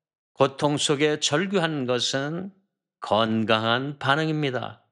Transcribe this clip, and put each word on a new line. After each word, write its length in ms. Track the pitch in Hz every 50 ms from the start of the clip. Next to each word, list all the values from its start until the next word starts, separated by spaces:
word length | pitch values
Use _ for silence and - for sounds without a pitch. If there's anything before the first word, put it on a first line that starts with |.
| _ _ _ _ _ _ _
고통 420 | - 135 135 139 - 147 147 147
속에 420 | 143 - - 147 131 151 151 151 151
절규하는 680 | - - 147 156 196 190 202 185 165 160 156 143 127
것은 680 | 120 123 120 117 - - 135 139 147 165 170 185 196 - _ _ _ _ _ _ _ _ -
건강한 1000 | - - 101 107 113 110 110 110 110 101 113 110 113 113 117 127 135 147 143 143
반응입니다. 880 | 127 135 139 156 160 160 156 151 147 135 123 120 110 107 110 _ _ _